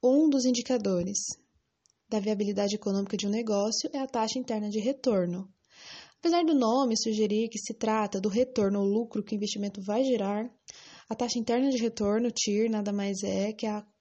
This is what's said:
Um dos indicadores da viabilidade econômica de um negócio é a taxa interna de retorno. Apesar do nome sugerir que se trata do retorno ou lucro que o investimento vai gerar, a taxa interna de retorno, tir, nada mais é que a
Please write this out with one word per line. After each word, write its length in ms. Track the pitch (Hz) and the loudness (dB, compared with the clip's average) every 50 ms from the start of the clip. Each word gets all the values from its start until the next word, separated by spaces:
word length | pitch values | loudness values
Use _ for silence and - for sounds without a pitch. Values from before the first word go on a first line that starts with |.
Um 300 | - 247 262 294 320 311 | 6 6 6 6 6 6
dos 140 | 277 277 240 | 4 4 4
indicadores 720 | 254 254 233 233 - 262 247 208 202 190 175 175 185 202 - - - - - _ _ _ _ _ _ _ _ _ _ _ _ _ _ | 2 0 0 0 0 -2 0 2 2 0 0 0 -2 -4 -6 -6 -6 -10 -12 _ _ _ _ _ _ _ _ _ _ _ _ _ _
da 120 | - 214 | -4 -2
viabilidade 560 | 196 214 214 202 208 202 202 196 202 202 208 | 0 0 -2 0 0 -2 0 0 0 0 -2
econômica 400 | 214 - 202 196 196 202 196 - | -2 -2 0 0 0 0 -2 -4
de 100 | 190 202 | -4 -2
um 40 | 202 | -2
negócio 600 | 202 226 240 220 208 202 202 214 220 - - 302 - | -2 -2 0 0 0 0 0 0 -2 -2 -4 -4 -4
é 60 | 277 | -4
a 80 | 269 | -6
taxa 320 | 262 - 240 220 220 - 254 | -4 -2 -2 -2 -2 -2 -4
interna 320 | 254 - 226 214 214 208 | -4 -4 -4 -4 -4 -4
de 80 | 202 220 | -4 -2
retorno. 760 | 202 240 277 277 - 269 220 190 180 175 175 185 190 - _ _ _ _ _ - - - - - - - _ _ | -2 -2 -2 0 0 2 2 2 0 0 -4 -6 -10 -12 _ _ _ _ _ -20 -20 -20 -20 -20 -20 -20 _ _
Apesar 240 | - 339 330 349 349 | 0 0 2 2 4
do 100 | 311 320 | 4 4
nome 420 | 277 247 220 233 262 277 247 226 | 4 4 4 4 4 2 2 0
sugerir 520 | 220 - 226 220 214 220 208 208 214 226 226 | 0 0 -2 0 2 2 2 2 0 0 -2
que 100 | 226 214 | -4 -8
se 160 | - - 226 | -8 -8 -8
trata 460 | - - 220 220 220 214 202 - 196 | -4 -2 0 0 0 0 0 -2 -2
do 80 | 185 214 | -2 0
retorno 500 | 190 226 254 254 254 - 208 196 202 202 | 2 2 0 2 2 0 2 2 2 2
ou 80 | 202 | 2
lucro 380 | 196 202 220 240 226 - 214 208 | 2 2 0 -2 -2 -4 -6 -4
que 100 | - 220 | -4 -4
o 20 | |
investimento 460 | 202 202 202 - 202 202 202 196 208 190 | -4 -4 -4 -4 -4 -6 -6 -6 -8 -6
vai 220 | 196 208 233 269 | -2 0 0 2
gerar, 440 | 269 247 214 196 196 202 208 226 247 _ _ _ - - - - - - - - _ | 2 2 2 0 0 -2 -2 -4 -6 _ _ _ -20 -20 -20 -20 -20 -20 -20 -10 _
a 80 | 220 | -4
taxa 240 | - 247 240 - 240 | -4 -2 -2 -2 -4
interna 280 | 220 - 233 240 262 277 | 0 0 2 2 2 2
de 140 | 262 240 226 | 2 2 0
retorno, 480 | 233 233 - 214 202 208 220 240 247 | -2 0 0 0 2 2 2 2 0
tir, 400 | 220 - - - 202 208 220 233 | 0 0 0 0 2 2 2 2
nada 220 | 220 214 208 202 202 | 2 0 0 0 0
mais 320 | 202 202 202 202 196 202 | 0 0 -2 -2 -2 -2
é 280 | 196 190 190 196 208 214 | -2 0 0 0 -2 -2
que 140 | 214 - | -4 -4
a 180 | 214 208 208 208 _ _ _ | -4 -4 -4 -8 _ _ _